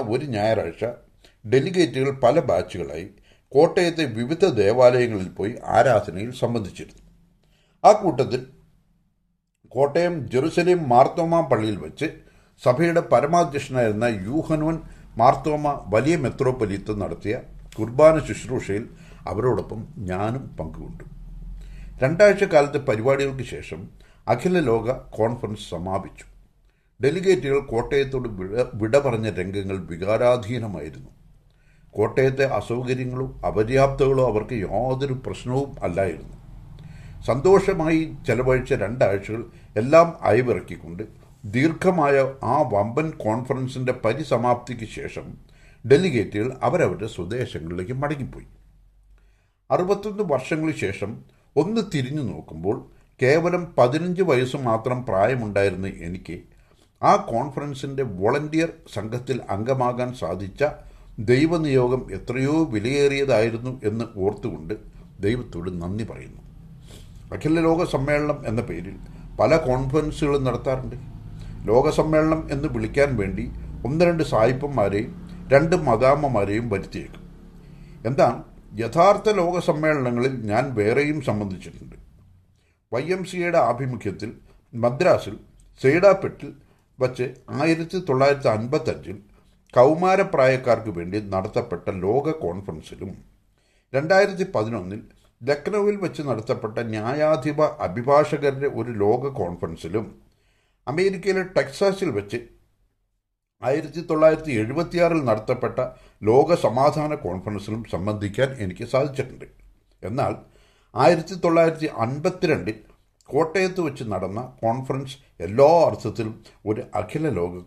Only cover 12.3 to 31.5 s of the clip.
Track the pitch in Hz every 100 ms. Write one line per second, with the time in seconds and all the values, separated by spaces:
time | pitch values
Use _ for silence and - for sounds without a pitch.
12.3 | _ _ _ 127 123 170 170 165 123 147
13.3 | 175 160 139 - 127 117 104 120 107 95
14.3 | 151 - 156 156 165 - - - 110 123
15.3 | 139 156 151 147 139 98 107 135 170 139
16.3 | - 127 123 107 98 - 104 85 82 98
17.3 | 123 - - - - 110 127 156 156 131
18.3 | 104 104 123 - 98 117 - - - -
19.3 | 92 123 - - 107 - - 92 92 107
20.3 | 131 127 - 80 80 - 170 - - -
21.3 | - - - - - - - 131 170 208
22.3 | 196 196 156 143 143 131 110 123 139 139
23.3 | 131 113 76 - 82 - - - _ -
24.3 | 123 180 180 135 113 107 131 - - 113
25.3 | 117 104 107 - 85 90 95 92 - -
26.3 | - _ _ _ _ _ _ 131 175 185
27.3 | 175 139 139 135 113 120 139 135 131 120
28.3 | 95 95 110 123 104 110 139 135 113 110
29.3 | 87 92 98 95 95 82 85 95 113 123
30.3 | 123 101 123 110 85 76 65 - - -
31.3 | - _